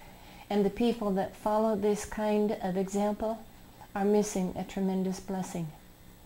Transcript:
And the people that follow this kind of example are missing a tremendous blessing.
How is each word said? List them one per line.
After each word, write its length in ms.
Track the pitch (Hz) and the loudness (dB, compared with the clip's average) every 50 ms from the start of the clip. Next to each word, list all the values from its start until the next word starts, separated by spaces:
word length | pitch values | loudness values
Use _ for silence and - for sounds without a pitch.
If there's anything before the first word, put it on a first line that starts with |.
| - - - - - - - - - - | -20 -20 -20 -20 -20 -20 -20 -20 -8 -2
And 160 | 202 208 202 | 2 2 2
the 40 | 196 | 2
people 400 | 196 - 240 233 226 233 220 202 | 2 2 2 2 2 2 0 0
that 220 | 190 196 - - - | 0 0 0 -2 -6
follow 400 | - - 214 214 214 220 220 220 | -4 0 2 2 4 4 4 2
this 300 | 208 202 214 208 208 - | 2 2 2 2 0 -2
kind 540 | - - 220 214 214 208 208 208 208 220 - | -6 -4 -2 0 2 4 4 4 2 0 -2
of 160 | - 185 175 | -2 -2 0
example 600 | 196 190 190 - 202 208 208 208 - 226 214 226 226 - - - - - - - - - - - | 0 0 0 0 0 0 0 0 -2 -2 -4 -4 -6 -10 -16 -20 -20 -20 -20 -20 -20 -20 -10 -4
are 100 | 202 196 | 0 2
missing 480 | 208 208 208 202 208 - 196 185 180 - - | 4 6 4 4 2 0 -2 -2 -2 -2 -6
a 60 | 185 | -8
tremendous 560 | - - 196 190 185 185 185 185 190 185 - | -6 -4 -2 0 0 0 0 0 -2 -4 -4
blessing. 480 | - - 190 185 180 - - 175 165 151 - - - - - - - - - - - | -6 -6 -4 -4 -4 -4 -6 -6 -6 -6 -8 -14 -20 -20 -20 -20 -20 -20 -20 -20 -20